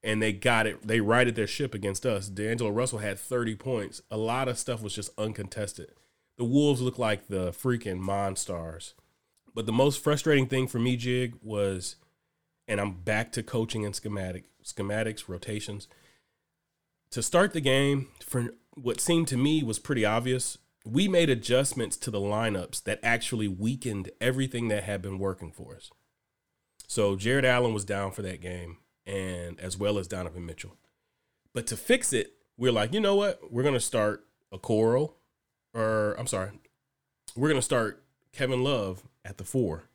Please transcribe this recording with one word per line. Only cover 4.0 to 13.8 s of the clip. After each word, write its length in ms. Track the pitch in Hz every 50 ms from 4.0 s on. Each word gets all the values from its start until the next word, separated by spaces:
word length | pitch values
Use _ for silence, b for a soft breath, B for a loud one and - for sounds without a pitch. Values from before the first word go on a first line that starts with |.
| - _
A 80 | 110 110
lot 300 | 110 113 117 127 135 127
of 100 | 113 -
stuff 240 | - - 123 110
was 120 | 110 104 -
just 140 | - 101 - - -
uncontested. 760 | 107 110 107 107 104 95 - 110 104 98 - - 85 - _ _ _ _ _ _ _ _ _ -
The 80 | 123
Wolves 360 | 120 131 143 147 147 139 123
looked 180 | 123 123 123 -
like 280 | 123 110 107 101 - -
the 240 | 101 95 90 90
freaking 480 | 87 - - 131 123 117 - 101 92 90
Monstars. 920 | 95 98 98 98 98 98 92 - - - 92 85 82 82 80 82 - - - _ _ _ _ _ _ _ _ _ _ _ _
But 120 | 117 110
the 80 | 110 110
most 280 | 120 135 147 139 -
frustrating 460 | - 151 147 143 - 160 151 139 127 120
thing 200 | 135 131 131 127
for 120 | - 120
me, 160 | 113 127 127
Jig, 400 | 120 117 127 123 127 127 120 117 -
was, 560 | - 107 107 104 101 98 98 92 90 - - _ _ _ _ _ _ _ _ _ _ _ _ _ _ -
and 120 | 110 101
I'm 220 | 101 101 92 90
back 320 | 87 95 107 107 113 113 -
to 100 | 120 110
coaching 420 | - - 120 113 110 - 110